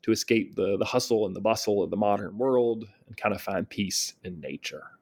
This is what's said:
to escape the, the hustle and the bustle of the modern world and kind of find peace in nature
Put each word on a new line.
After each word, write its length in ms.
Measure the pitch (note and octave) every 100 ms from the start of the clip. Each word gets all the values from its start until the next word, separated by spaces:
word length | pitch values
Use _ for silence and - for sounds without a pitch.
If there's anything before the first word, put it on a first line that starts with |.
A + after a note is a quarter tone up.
to 80 | -
escape 440 | A2 - A2+ G2+ -
the, 220 | F#2+ G2
the 80 | A2+
hustle 400 | B2 - A2+ G#2
and 100 | F#2
the 60 |
bustle 400 | G2+ A2+ - G2+
of 80 | F2
the 80 | F#2
modern 400 | G#2 G2+ F#2+ G2+
world 480 | C3 B2+ A#2+ A2+ A2 _ _
and 100 | -
kind 160 | A2
of 80 | G2+
find 260 | - G2 G#2+
peace 460 | - G2 - - -
in 160 | F#2 F2
nature 440 | D2 D2 - C#2+ - -